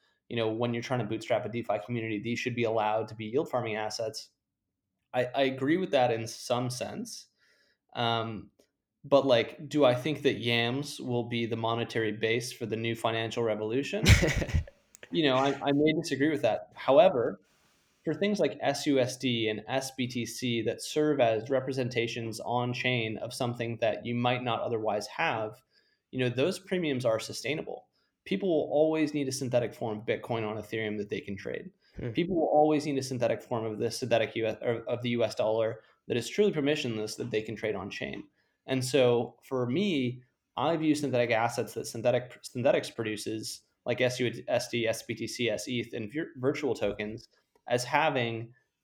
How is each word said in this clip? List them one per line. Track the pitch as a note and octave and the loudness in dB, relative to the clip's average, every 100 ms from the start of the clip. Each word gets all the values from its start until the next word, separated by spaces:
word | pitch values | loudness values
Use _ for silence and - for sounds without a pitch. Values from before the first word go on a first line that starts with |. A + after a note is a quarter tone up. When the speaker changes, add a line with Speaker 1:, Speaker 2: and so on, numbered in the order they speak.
| _ _ - | _ _ -8
Speaker 1:
you | A#2 | -2
know, | A2 | -2
when | A2 A#2+ | 0 -2
you're | A#2 | -2
trying | A2+ B2+ | -2 -2
to | |
bootstrap | G#2 A2 - A2+ | -2 -4 -2 -2
a | G#2 | -2
DeFi | A#2 - G#2+ | -4 -2 -4
community, | - A#2+ A2+ G#2 | -2 -4 -2 -4
these | A#2 A#2 | -2 -4
should | B2 | -2
be | A#2 | 0
allowed | A2+ A2 G#2+ A2 A2 | 0 2 2 0 -2
to | A2 | -6
be | A2 | -4
yield | B2 E3 | -2 0
farming | B2 A#2 G#2+ | -2 -2 -4
assets. | G#2+ - A2+ - - _ _ _ _ _ _ _ _ | -4 -4 -6 -8 -12 _ _ _ _ _ _ _ _
I, | B2+ B2 | -2 0
I | C3 | 2
agree | C#3 C3 C3+ F3 | 0 2 2 2
with | F#3 | 2
that | C#3+ A#2+ | 4 4
in | A2+ A#2 | 2 -4
some | - - A#2+ B2+ | -8 -2 0 0
sense. | B2+ - - A#3+ - - _ _ _ _ _ _ | -4 -6 -8 -10 -12 -18 _ _ _ _ _ _
Um, | - A#2 A#2 A2+ G#2+ - _ _ _ _ _ | -2 0 0 -2 -6 -12 _ _ _ _ _
but, | C#3+ C#3 C3+ | 4 4 6
like, | A#2+ G#2+ - C#3+ | 4 4 -4 -4
do | D3 | 4
I | C3+ B2 | 6 6
think | D#3+ D3 | 0 0
that | C3 G2+ | 2 2
Yams | A#2 A#2 A#2 C3 C#3 - | 2 2 2 0 -4 -8
will | B2+ A#2+ | -2 -2
be | A#2 A#2+ | 0 -2
the | A#2 A2+ | -2 -2
monetary | A2+ A#2 A#2 A#2+ A2 | 0 0 -2 -2 -2
base | G#2+ A2 A#2 A#2+ | 0 0 0 -2
for | - A#2 | -6 -4
the | A2 | -2
new | A2+ | -2
financial | A2+ A#2 A2+ A2+ A#2+ | 0 0 0 -2 0
revolution? | A#2 G#2+ G#2+ B2 C#3 G3 F3 | 0 0 0 -2 -2 2 8
Speaker 2:
<laughs> | - E3 - - - - - _ - - | 8 6 0 0 0 -2 -8 _ -20 -6
Speaker 1:
You | E3+ | 0
know, | D3 C3 | 2 4
I, | C#3 C#3 | 2 0
I | C#3 | 0
may | C#3+ D3+ | 2 4
disagree | D#3 E3 C3+ D3 | 2 0 0 0
with | D3+ | 2
that. | A2+ G2+ - | 2 0 -4
However, | - - C#3 F3+ B2+ B2 F#3+ _ _ _ _ _ _ | -4 6 8 8 6 0 -4 _ _ _ _ _ _
for | - | -4
things | D#3 G3+ G3+ | -2 0 2
like | D3+ - | 0 0
S | C3 C#3 - | -2 0 2
U | C3+ | 2
S | B2 - | 2 0
D | C3 A#2 G#2+ | 0 0 0
and | G#2+ - | -2 -4
S | C3 C3+ - | -4 -4 -4
B | B2 | -4
T | B2+ | -2
C | A2+ - B2+ A#2 | -6 -4 -2 0
that | A2 A2 | -2 -4
serve | - D3+ D3+ C#3 | -4 0 2 4
as | A#2 A2 A#2+ | 4 2 0
representations | C3 C3 C3+ B2 A#2+ A#2 A#2+ A#2 G#2+ | -2 0 -2 -2 -2 -2 -4 -6 -6
on | - A#2+ B2 | -4 -2 0
chain | B2 C3 B2 A2 A2 | 0 0 0 0 -4
of | A2+ | -6
something | - A#2+ A#2+ A#2 A2 | -4 -4 -2 -4 0
that | A2+ - A#2 | 0 0 -2
you | |
might | A#2+ B2 B2+ | 0 0 0
not | B2 A2+ | 0 -2
otherwise | A#2 A2+ G#2+ G#2 G2+ | 0 -2 0 -2 -4
have, | - E3 A#2 A2 - _ _ _ _ _ | -2 0 0 -4 -8 _ _ _ _ _
you | C3 | -2
know, | B2+ | 0
those | A2+ D3+ F#3+ | 2 0 -2
premiums | - F#3 D#3+ C3 | -2 -2 0 0
are | B2 A2 | 2 0
sustainable. | - - A#2+ D#3 - - - _ _ _ | -2 -6 -4 -6 -6 -12 -16 _ _ _
People | - G3 G3 | -6 -2 0
will | D#3 - | 0 2
always | D3 D#3 D#3+ D3+ | 2 4 2 0
need | D3+ C3+ | 0 -4
a | |
synthetic | C3 B2+ B2 A#2 | -4 0 0 0
form | - A#2 G#2+ | -2 -6 -4
of | A2 | -2
Bitcoin | A2 - A#2 G#2+ | -2 -2 -4 -2
on | A2 | -4
Ethereum | G#2 A2+ G#2+ G#2 | -6 -4 -4 -4
that | G#2 | -4
they | G2+ | -6
can | - G2 | -6 -8
trade. | - - - - _ - | -6 -8 -10 -18 _ -10
Speaker 2:
Hmm. | B2 | -4
Speaker 1:
People | A2+ F3 F3+ | -2 0 0
will | D#3 | 4
always | D3 D3+ D3+ D3+ | 6 6 4 0
need | C#3 | -2
a | |
synthetic | B2+ B2+ A#2 A#2 | -2 0 0 0
form | - A#2+ A2 | -2 -4 -2
of | G#2+ | -2
the | A#2 | -2
synthetic | - A#2+ A2+ A2 A2+ | -2 2 2 2 0
U | A2 | -2
S, | A2 | -2
or | B2 A#2 - | -2 -2 -2
of | A#2+ | -4
the | B2 | 0
U | A#2+ | 2
S | A2 | 0
dollar | - A2 A2 A2 A2+ - _ - | 0 0 2 0 -2 -12 _ -4
that | A#2 | -2
is | A2+ | 0
truly | - G#3 | 2 2
permissionless | D#3 C#3 D3+ B2+ A2 G#2+ - | 4 2 0 0 -4 -4 -6
that | A#2+ | -4
they | A2 | -2
can | G#2+ | -2
trade | A2 A2 | -4 -4
on | G2+ G2 | -4 -6
chain. | - - - - _ _ _ - | -8 -8 -8 -12 _ _ _ -4
And | C3 | -2
so | B2+ D3 B2 A#2+ - - | 2 4 6 4 2 -6
for | - C3 B2 | -6 -2 0
me, | C#3+ G#3 D3+ B2 B2 - _ _ - | 0 0 0 0 -4 -12 _ _ -2
I | C#3 E3 | 0 2
view | D#3 | 2
synthetic | D3 C#3+ A#2+ A#2+ | 2 2 2 2
assets | A2 A#2 B2 A2 | 2 2 0 -4
that | - - | -6 -8
synthetic, | A#2+ A#2+ B2 B2 - | -2 2 2 0 -12
Synthetix | - B2+ A#2 D#3+ - | -10 0 2 2 0
produces, | - A2 G#2+ - A2 A2+ - _ _ | -4 -4 -4 -4 -6 -8 -12 _ _
like | - A#2+ | -4 0
S | B2 B2 | 0 2
U | A#2+ A2+ - | -2 -2 -2
S | B2 - | -2 0
D, | B2 A2+ | 0 0
S | A2 | -2
B | - | -6
T | A#2 A#2 | -6 -6
C, | - A#2 | -2 0
S | G#2 - | 0 -2
eth, | B2 A2+ | -4 -4
and | A#2 G#2+ | -6 -6
vir-, | D3 E3 C3 | -6 -8 -4
virtual | B2+ D3 C#3 | -2 0 -2
tokens | A2 G#2 - G#2+ A#2 - _ _ _ - | 0 -2 -2 -6 -8 -14 _ _ _ -2
as | B2 | -2
having, | B2 D3+ D#3 C#3 A#2 A2+ A#2 - _ _ | 0 2 2 2 0 -4 -8 -16 _ _